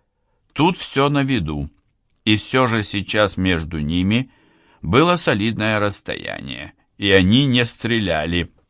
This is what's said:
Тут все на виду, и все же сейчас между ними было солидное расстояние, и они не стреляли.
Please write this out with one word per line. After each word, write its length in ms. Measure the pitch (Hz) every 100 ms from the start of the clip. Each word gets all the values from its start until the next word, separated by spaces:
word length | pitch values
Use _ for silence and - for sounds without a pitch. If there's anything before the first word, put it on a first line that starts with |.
| _ _ _ _ _
Тут 260 | - 165 175
все 300 | - 139 139
на 120 | 143
виду, 460 | 139 127 78 76 71 _ _ _ _ _
и 120 | - 107
все 300 | - 131 123
же 180 | 113
сейчас 520 | 104 101 92 107 104 -
между 440 | 92 85 80 82
ними 500 | 73 87 95 113 131 _ _ _ _ _
было 340 | 76 113 170 175
солидное 640 | - 110 113 98 107 107
расстояние, 920 | 104 - - 50 - 50 65 62 78 - _ -
и 140 | 98
они 340 | 95 92 120
не 200 | 143 123
стреляли. 880 | 120 - 113 117 95 80 80 87 85 _ _